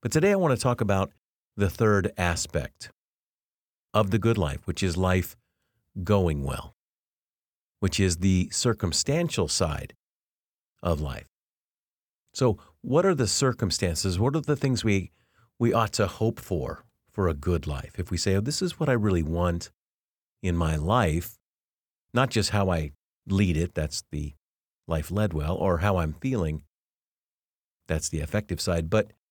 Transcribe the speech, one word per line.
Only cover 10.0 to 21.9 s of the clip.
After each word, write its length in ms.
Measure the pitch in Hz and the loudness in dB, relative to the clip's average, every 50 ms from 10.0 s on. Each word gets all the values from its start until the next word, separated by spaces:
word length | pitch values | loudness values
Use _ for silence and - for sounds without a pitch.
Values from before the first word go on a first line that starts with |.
| _ _ _ _ _ _ _ _ _ _ _ _ _ _ _ _ | _ _ _ _ _ _ _ _ _ _ _ _ _ _ _ _
of 180 | - 87 85 73 | -2 -2 0 0
life. 280 | 76 71 65 - - _ _ _ _ _ _ _ _ _ _ _ _ _ _ _ _ _ _ _ _ _ _ | -2 -6 -6 -10 -12 _ _ _ _ _ _ _ _ _ _ _ _ _ _ _ _ _ _ _ _ _ _
So 240 | - 131 123 104 - - - _ _ | 0 2 2 2 0 -4 -20 _ _
what 240 | _ - 123 156 180 | _ 0 2 4 4
are 80 | 196 185 | 4 2
the 140 | 139 127 104 | 2 2 0
circumstances? 920 | - - - 131 123 - - 98 87 - - 90 85 - - 98 90 87 | 0 2 2 0 2 0 -2 -2 0 0 0 -2 -2 0 -2 -2 0 2
What 180 | 107 131 139 | 0 0 0
are 60 | 160 | -2
the 140 | 147 - 147 | -2 -2 -4
things 280 | 135 - 135 131 110 - | -2 0 -2 0 0 2
we, 280 | 110 101 98 90 87 _ _ _ _ _ _ _ _ _ _ | 2 2 2 0 -4 _ _ _ _ _ _ _ _ _ _
we 140 | 120 117 - | 0 2 4
ought 200 | 117 113 107 - | 4 2 0 2
to 140 | - 110 95 | 0 0 0
hope 320 | - - 110 113 110 - | 0 0 -2 -2 -2 -2
for, 460 | - - 95 82 67 62 78 - - _ _ _ _ _ _ | -6 -4 -4 -4 -4 -6 -8 -12 -14 _ _ _ _ _ _
for 140 | - 98 87 | 0 0 0
a 80 | 78 | 0
good 320 | 71 69 90 87 82 - - | -2 -2 0 0 0 0 -4
life? 320 | 73 67 - - - - | -6 -6 -8 -12 -8 -10
If 100 | 87 - | -8 -4
we 80 | 92 85 | -4 -2
say, 180 | - 104 95 | 0 2 2
"Oh, 60 | 95 | 2
this 220 | 101 117 - - 190 | 0 0 -4 -2 -4
is 160 | 175 170 - | -4 -4 -2
what 100 | 160 139 | 0 0
I 40 | 131 | 2
really 280 | 120 104 107 95 87 | 2 2 2 2 2
want 480 | 82 73 82 85 87 87 85 85 - - _ _ _ _ _ _ _ _ _ _ _ _ _ _ - | 0 0 0 0 0 0 0 -2 -6 -10 _ _ _ _ _ _ _ _ _ _ _ _ _ _ -4
in 120 | 95 85 | -2 0
my 200 | 85 82 80 80 | 2 2 0 0
life," 640 | 78 73 87 107 127 117 85 76 82 87 - - _ _ _ _ _ _ _ _ _ _ _ | 0 0 2 2 2 2 2 0 0 -4 -6 -14 _ _ _ _ _ _ _ _ _ _ _